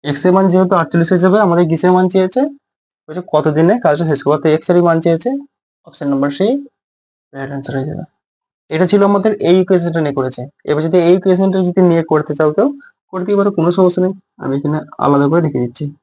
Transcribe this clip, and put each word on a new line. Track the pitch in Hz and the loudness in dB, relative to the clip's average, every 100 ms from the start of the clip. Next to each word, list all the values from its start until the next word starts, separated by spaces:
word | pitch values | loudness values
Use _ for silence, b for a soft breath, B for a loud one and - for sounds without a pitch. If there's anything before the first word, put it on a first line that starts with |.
এক্স | 143 143 180 | -6 -2 0
এর | 185 | 2
মান | 190 | 2
যেহেতু | 180 185 185 | 2 2 0
আটচল্লিশ | 160 175 170 | 0 0 0
হয়ে | 180 185 | 2 2
যাবে, | 202 196 | 2 2
আমাদের | 170 170 | 2 0
কিসের | 160 180 180 | 0 2 2
মান | 185 | 2
চেয়েছে? | 185 185 254 285 285 _ _ _ _ - | 0 0 -2 -4 -6 _ _ _ _ -14
বলছে | 160 175 | -14 -2
কত | 151 151 147 | 0 0 2
দিনে | 165 240 | 2 2
কাজটা | 180 147 165 | 0 0 0
শেষ | 143 | -2
করবো, | - 151 | 0 0
তো | 160 156 | 2 0
এক্স | - | 2
এরই | 175 175 | 2 2
মান | 165 170 | 2 0
চেয়েছে, | 165 240 277 277 _ _ _ - | 0 -2 -6 -10 _ _ _ -20
অপশন | - 143 | -10 -4
নাম্বার | 139 143 139 | -2 -2 0
সি | 196 277 277 _ _ _ _ _ _ | -2 -2 -6 _ _ _ _ _ _
রাইট | 139 139 139 | -14 -10 -10
আনসার | 135 135 | -6 -6
হয়ে | 143 | -6
যাবে। | - - _ _ _ _ _ _ | -10 -14 _ _ _ _ _ _
এটা | 160 175 | -2 2
ছিল | 202 196 | 2 2
আমাদের | 202 202 208 165 | 2 0 -2 2
এই | 185 | 2
ইকুয়েশনটা | 185 185 170 165 151 | 4 0 0 -2 -2
নিয়ে | 139 | -2
করেছে। | 131 127 127 _ - | -6 -8 -14 _ -6
এবার | 147 160 | -4 0
যদি | 180 170 | 2 4
এই | 185 | 2
ইকুয়েশনটা | 190 185 196 190 180 | 2 2 2 0 0
যদি | 180 180 | 2 2
নিয়ে | 165 160 | 2 2
করতে | 156 151 147 | -2 -2 0
চাও | 156 151 | 0 2
কেউ, | 262 277 B B _ | -2 -4 B B _
করতেই | 185 180 202 | -8 -2 0
পারো, | 196 196 | 0 0
কোনো | 165 180 | 0 2
সমস্যা | 185 180 | 2 2
নেই। | 185 196 _ _ | -2 -4 _ _
আমি | 139 139 | -6 -4
এখানে | 143 156 156 - 139 | -2 -4 -6 -4 0
আলাদা | 143 143 | 2 2
করে | 165 160 | 0 0
রেখে | 135 | -2
দিচ্ছি। | 123 123 147 143 | -6 -6 -12 -12